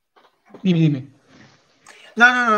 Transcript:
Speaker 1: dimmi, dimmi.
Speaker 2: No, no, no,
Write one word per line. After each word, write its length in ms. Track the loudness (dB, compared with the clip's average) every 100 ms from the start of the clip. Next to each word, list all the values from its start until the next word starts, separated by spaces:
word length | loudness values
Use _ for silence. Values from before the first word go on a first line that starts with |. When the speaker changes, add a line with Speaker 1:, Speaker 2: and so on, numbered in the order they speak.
| _ _ _ _ _ -6
Speaker 1:
dimmi, 180 | -2 0
dimmi. 320 | 0 -2 -10 _ _ -20 -20 _ _ _ -20 -20 -14 0
Speaker 2:
No, 100 | 2
no, 120 | 2
no, 80 | -2